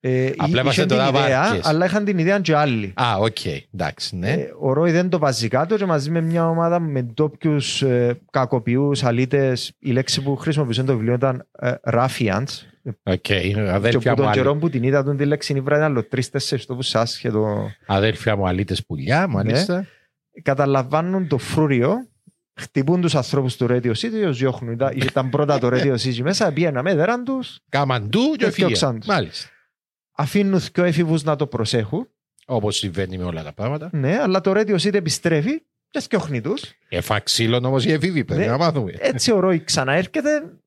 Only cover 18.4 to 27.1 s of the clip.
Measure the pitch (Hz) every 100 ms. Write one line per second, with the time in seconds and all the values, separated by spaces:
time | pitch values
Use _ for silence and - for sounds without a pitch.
18.4 | 92 90 101 92 - 78 73 139 185 110
19.4 | 113 120 196 180 190 _ _ _ _ -
20.4 | - 135 139 139 127 151 170 190 180 139
21.4 | - - 156 135 123 220 254 _ _ _
22.4 | _ - - - 135 180 175 147 123 143
23.4 | 131 - 120 123 120 107 226 220 196 127
24.4 | 131 127 120 117 135 127 135 - 131 139
25.4 | 147 139 120 127 139 123 123 117 131 190
26.4 | 208 143 170 135 156 175 175